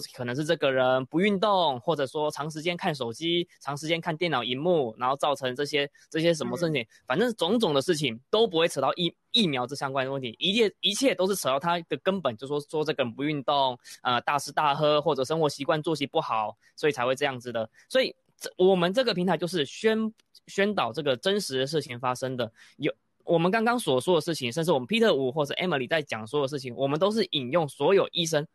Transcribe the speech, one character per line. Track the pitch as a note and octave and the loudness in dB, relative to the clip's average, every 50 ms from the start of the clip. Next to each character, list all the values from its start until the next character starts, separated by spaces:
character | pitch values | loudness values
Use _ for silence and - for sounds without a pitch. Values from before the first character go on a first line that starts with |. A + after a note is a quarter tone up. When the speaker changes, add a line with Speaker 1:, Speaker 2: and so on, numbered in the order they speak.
| C#3 - - | -2 -6 -10
Speaker 1:
可 | - B2 | -8 -6
能 | A#2+ B2 | -4 -4
是 | C#3 D#3 | -2 0
这 | D3+ E3+ D3+ | 0 0 0
个 | - C#3 | 2 2
人 | C3 C3 C3 B2+ C3 C3 C3 | 2 4 4 4 2 2 0
不 | - - D#3+ | -2 -2 0
运 | F#3+ G#3 G3+ F#3 | 2 2 2 2
动， | F#3+ G#3+ G3+ F#3 F3 D#3 C3+ A#2+ | 2 2 2 2 2 2 0 -2
或 | - - D#3+ | -2 -2 -2
者 | C#3+ C#3 B2+ | 0 -2 -4
说 | - D#3 D3+ D3+ | -2 -4 -4 -4
长 | D3+ - C#3+ D#3+ | -4 -6 -8 -8
时 | D3+ D#3 | -6 -6
间 | D3 F3 F3 | -4 -4 -4
看 | E3+ - F#3+ D3+ | -2 -2 -4 -2
手 | C3 B2+ A#2 A#2 | -2 -4 -6 -6
机、 | - D#3+ E3 E3+ F3 F3 - _ _ | -6 -2 -2 0 0 -2 -4 _ _
长 | - - C#3+ C#3+ | -10 -8 -8 -6
时 | D#3+ | -4
间 | D#3 E3 E3 | -2 -2 -2
看 | E3 F3+ D#3+ | -2 -4 -4
电 | D3+ F3+ F3 | -2 -2 0
脑 | D3+ B2 A#2+ | 0 -2 -2
荧 | A#2 B2+ C3 | -2 -4 -2
幕， | D3 F3+ F3+ D#3+ C3+ A2+ A2 - | 0 2 2 2 0 -2 -4 -2
然 | B2 B2+ | -2 -2
后 | C#3 | 0
造 | C#3 - D#3 C#3+ | 0 0 -2 -2
成 | C3+ C3+ B2+ B2 | 0 -2 -4 -2
这 | C3+ D3 | -2 -4
些， | C#3+ D3+ C#3+ C#3+ C#3+ _ _ - - | -2 0 -2 -2 -2 _ _ -14 -6
这 | - D#3+ | -2 0
些 | D#3+ E3+ E3+ | 2 2 2
什 | D#3 C3+ A#2+ | 2 0 -4
么 | A#2+ B2+ | -4 -2
事 | E3+ E3 | -2 0
情， | D#3 C3+ | 0 -2
Speaker 2:
嗯。 | A2+ - _ - _ | -2 -4 _ -12 _
Speaker 1:
反 | - B2+ D#3 | -2 0 0
正 | A3+ B3+ A3 | 2 0 0
种 | - E3 E3 G#3+ B3 | -2 0 0 2 2
种 | A3+ E3+ D3 | 2 2 2
的 | C3+ | 2
事 | C3 - F3+ | 2 2 0
情 | C#3+ D#3 B2+ A2+ A#2 - - | 0 0 -2 -4 -6 -6 0
都 | - G#3+ A#3 A3+ | 2 2 2 4
不 | F3+ D#3+ | 4 2
会 | E3 E3+ | 2 2
扯 | - D3 | 2 0
到 | C3 C3+ D3 | 0 0 0
疫-， | - F3+ E3 - _ _ _ | 0 -2 -4 -4 _ _ _
疫 | - A#3+ A3 | 0 2 2
苗 | E3 C#3 B2+ B2 B2 | 2 2 0 -2 -4
这 | C#3+ | -6
相 | C3+ - C#3 | -6 -6 -4
关 | C3+ C#3 C3 | -2 -2 -2
的 | C3 | -2
问 | C#3 C#3 | -2 -4
题， | C3 A#2+ A2 - | -6 -8 -8 -4
一 | C#3+ F3 G3 | -2 0 2
切， | A#3+ A3+ G3 - _ | 2 2 0 0 _
一 | - F#3 G3+ | -4 -4 -2
切 | - C4+ C4+ G3 | 2 2 2 2
都 | - F#3 F#3+ | 2 0 0
是 | G3+ | 0
扯 | F3+ - C3+ | 0 0 0
到 | C3 C#3 | 0 0
他 | C3+ E3+ F3 F3 | 0 0 -2 -2
的 | E3+ - D#3+ C#3 | -2 -4 -6 -4
根 | - F#3+ F#3+ G3 | 0 0 0 0
本， | E3 C3+ A2+ A2 | 0 -4 -4 -4
就 | C3+ C3+ | -8 -6
说， | D3 D3 | -4 -6
说 | C#3+ - - D#3 D#3 | -6 -4 -4 -4 -2
这 | D3 D3+ | -2 0
个 | - B2+ | 0 -2
人 | A#2+ A2 | -2 -2
不 | B2 C#3+ | -4 -4
运 | D3+ D#3 C#3+ B2+ | -2 -2 -2 0
动， | - D3 C#3+ C3+ C3 B2 - - - - - | 0 2 2 2 0 -2 -6 -12 -20 -14 -6
呃， | - B2+ B2 A#2+ | -2 0 0 0
大 | - - D3 C#3+ | 0 0 -2 -2
吃 | - - | -2 -2
大 | C#3+ - D#3 D3 C#3 | -2 0 2 2 2
喝， | D3 D#3 D3 D3+ D3+ | 4 4 4 4 4
或 | C#3+ E3 D3 | 4 2 0
者 | C3 C3 | 0 0
生 | - D#3 E3 | -2 0 2
活 | D#3+ D3 | 2 0
习 | - - C#3 | 0 -2 -2
惯 | C#3 E3 D#3 D3 | 0 0 0 0
作 | F3 D#3+ | 0 -2
息 | C#3+ C#3+ B2+ | -2 -2 -2
不 | - D#3+ | -2 -2
好， | D3+ - A#2+ A2 G#2+ G#2 G#2+ _ _ _ _ | -2 0 -2 -2 -2 -4 -6 _ _ _ _
所 | - - D3+ | -2 0 0
以 | |
才 | C#3 C3 A#2+ | 2 2 0
会 | B2+ C3 | 0 0
这 | B2 D3 | 2 0
样 | C#3+ C3 B2 | -2 -2 -4
子 | A2+ B2 | -8 -6
的。 | A2+ A#2 A2 - _ _ - - | -4 -4 -4 -6 _ _ -8 -2
所 | - C4 | 0 2
以 | C4 C#3 - _ _ _ _ - | 2 0 -2 _ _ _ _ -14
这， | - - - - | -14 -8 0 4
我 | F3+ F#3 G3 | 4 6 6
们 | F3+ E3+ F3 F#3+ | 4 4 2 2
这 | B3+ C4 | 2 0
个 | A#3 G3+ | 0 0
平 | E3+ F3+ | 0 0
台 | F#3+ F3 D#3+ | 0 0 0
就 | F3+ | -2
是 | E3+ F3 F3 C#3+ | -2 -2 -2 -2
宣-， | - - - - A3 A3 A3 A3 A3 A3 _ _ _ _ - _ - | -2 -4 -2 0 0 2 2 0 -4 -6 _ _ _ _ -20 _ -8
宣 | - - G3 G#3 G#3 | -2 0 0 0 2
导 | F#3+ C3+ A#2 A2+ | 0 -2 -2 -2
这 | D3+ | -2
个 | D3 D3 C3 A#2+ | 0 0 0 0
真 | - F#3+ G3 G#3 | 0 0 0 0
实 | F#3+ - C3+ C3 | -2 -2 -2 -2
的 | C3 C#3 | -2 0
事 | D#3 D#3 | -2 -2
情 | C3+ - B2 A#2+ | -2 -4 -8 -4
发 | C3 B2+ B2+ | -2 -2 -2
生 | - - B2+ C3 A#2+ | -2 -4 -4 -4 -4
的。 | A#2+ G#2+ _ _ - - _ - | -4 -6 _ _ -20 -20 _ -4
有， | C3 D3+ - _ _ _ _ _ - | -4 -4 -4 _ _ _ _ _ -2
我 | - E3+ E3 | 0 2 2
们 | E3 F3+ | 2 2
刚 | F#3+ A3+ A3 | 2 2 0
刚 | A#3 A#3+ B3 | 0 0 0
所 | - - C3+ B2+ | 0 0 0 2
说 | B2 F3+ F3+ | 2 2 2
的 | D#3+ | 2
事 | C#3+ - D#3+ | 2 0 -4
情， | - C#3 D3+ | -4 -4 -4
甚 | D3+ E3 E3 | -4 -2 2
至 | E3 | 2
我 | E3+ C3+ | 2 2
们 | B2 | 2
Peter | A#2+ G3+ A3+ A3+ A3 | 0 0 2 4 4
Wu | F3 C3+ C3+ C3+ | 4 2 2 0
或 | C#3 D#3+ D3 | 0 -2 -2
者 | C#3 - | -2 -2
Emily | - D#3+ F#3 D#3+ C3+ B2+ A2+ | -4 -2 0 0 -2 -2 0
在 | E3+ D#3+ | -2 -2
讲 | D3 - - A2+ G#2+ A2 | -2 -2 -6 -8 -6 -4
所 | - D3 | -2 0
有 | C#3+ | 0
的 | C3 | 0
事 | D3 C#3 | -2 -6
情， | C3+ B2+ A#2+ | -8 -8 -4
我 | - C3+ | -2 -2
们 | C#3 C#3+ D#3 | 0 2 2
都 | F#3 G3+ | 2 2
是 | G#3+ A3+ G3+ - | 2 2 0 0
引 | - D#3 C3 A#2+ | -2 -4 -4 0
用 | C3+ F3 D#3+ C#3 | 0 0 0 0
所 | - - C#3+ D#3 G3 | -2 0 2 4 6
有 | F#3+ D3 - | 4 4 2
医 | - - E3+ | 0 -4 -2
生， | D#3+ D#3+ D3 D3+ - _ | 0 0 0 -2 -2 _